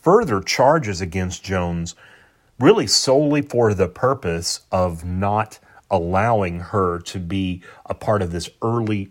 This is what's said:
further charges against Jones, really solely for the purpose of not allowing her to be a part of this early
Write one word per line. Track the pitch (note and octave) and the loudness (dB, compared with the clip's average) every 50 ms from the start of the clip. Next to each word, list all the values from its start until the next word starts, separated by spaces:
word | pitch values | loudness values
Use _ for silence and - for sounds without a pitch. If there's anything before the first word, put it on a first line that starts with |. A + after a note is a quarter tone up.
| - | 2
further | D#3+ F#3 A#3 A#3 D#3 G#2+ F#2+ | 4 4 4 4 2 0 -2
charges | E2+ - - - B2+ C3+ D#3 E3 C3 G#2+ G2 E2 | -2 -2 0 4 4 4 4 4 2 -2 -4 -4
against | F#2+ F2 E2 F#2+ F#2 F2+ F2+ - - | -6 -4 -4 -4 -4 -4 -6 -8 -8
Jones, | G2 G2 F#2 F2+ F2 E2+ E2+ E2+ E2+ - - - - - - _ _ _ _ _ _ _ - | -6 -4 -2 -2 -2 -4 -4 -6 -8 -10 -16 -20 -20 -20 -20 _ _ _ _ _ _ _ 2
really | B2 D#3 A3 A3 D3 | 4 6 6 6 4
solely | G#2+ - - - - C3 C#3 D3+ D3 D3 D3 C#3+ | 2 0 0 2 2 2 4 4 2 2 0 -2
for | - - - A#2+ A2 G#2 | -2 0 2 2 2 4
the | F2+ F#2 E2+ | 2 0 -2
purpose | - - - B2+ C3+ C3 - F2+ E2+ E2+ E2 - - - - _ | 0 0 0 0 0 0 -2 -4 -4 -4 -4 -6 -6 -8 -8 _
of | - F#2 F2+ F2+ E2+ E2 E2+ | -2 0 0 0 -2 -6 -8
not | F2 F2+ F#2 G2 G2+ G#2 G#2+ G#2+ - - - _ _ - - _ _ | -6 -4 -2 -2 0 0 -2 -2 -4 -8 -16 _ _ -20 -20 _ _
allowing | G2 F#2 E2+ E2+ F2+ F#2+ G#2 A#2 A#2+ G#2+ G2 F2 E2+ E2+ | -2 -2 0 0 0 2 2 2 2 2 0 -2 -4 -6
her | F2 F2 - G#2 F#2+ F2 E2+ F2 | -8 -4 -2 0 0 0 -2 -4
to | F2 - - G2 | -8 -10 -10 -10
be | F2 E2+ F#2+ G2 F#2+ F2+ F2+ F2 - - - - - | -8 -4 -4 -2 -2 -2 -4 -6 -10 -16 -20 -18 -12
a | - - | -12 -12
part | - - - G#2+ G#2 F#2 | -6 -2 -2 0 0 0
of | E2+ E2+ | -2 -4
this | F2 - - - _ | -6 -8 -10 -10 _
early | A2+ A2+ A#2 A#2+ A2+ G#2+ G#2+ G2+ G2 - | -4 -2 -2 -2 -2 -2 -2 -4 -6 -8